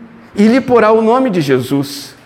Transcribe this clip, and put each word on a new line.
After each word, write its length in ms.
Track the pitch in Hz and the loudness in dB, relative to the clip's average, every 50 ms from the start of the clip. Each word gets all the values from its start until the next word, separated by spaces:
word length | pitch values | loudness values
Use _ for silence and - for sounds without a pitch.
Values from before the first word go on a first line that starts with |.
| - - - - - - - | -20 -20 -20 -20 -20 -10 -2
e 100 | - 208 | 0 2
lhe 140 | 220 233 269 | 2 2 0
porá 320 | - - 247 233 214 214 | 0 2 2 2 4 4
o 100 | 220 220 | 2 2
nome 280 | 220 220 233 262 262 262 | 2 2 0 0 0 0
de 100 | 190 180 | -2 -2
Jesus. 760 | 151 139 135 127 123 - 143 139 143 139 - - - - - - - | -2 0 0 -2 -2 -2 -4 -4 -4 -6 -10 -14 -16 -18 -20 -20 -20